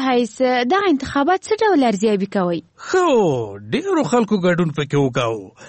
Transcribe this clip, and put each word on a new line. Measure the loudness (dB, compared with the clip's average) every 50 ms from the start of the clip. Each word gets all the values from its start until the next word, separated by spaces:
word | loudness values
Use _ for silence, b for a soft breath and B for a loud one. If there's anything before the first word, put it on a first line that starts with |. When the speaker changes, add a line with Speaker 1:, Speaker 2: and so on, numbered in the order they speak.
| 0 0
Speaker 1:
حیث | 2 0 0 -2 -2 -2
دغه | 0 0 0 0 0 0 0 0 2 2
انتخابات | 0 0 -2 -4 -2 0 0 0 0 -2 -2
څه | -4 -2 0
ډول | 2 2 4 4 2
ارزیابي | 2 2 0 0 0 0 0 -2
کوئ؟ | -2 -2 -2 -2 -2 -2 -4 -8 _ _ -18 -6 -2
Speaker 2:
ښه | 0 2 2 4
و، | 4 4 4 2 0 -2 -4 -6 -10 -14
ډېرو | -8 -6 -4 -4 -2 0 0 0
خلکو | 0 0 0 0 0 0 0
ګډون | 0 2 0 0 0 0 -2 -2 -4
پکې | -4 -2 0
وکاوه، | 0 0 0 0 -2 -2 -2 -4 -6 -10 -14 B B B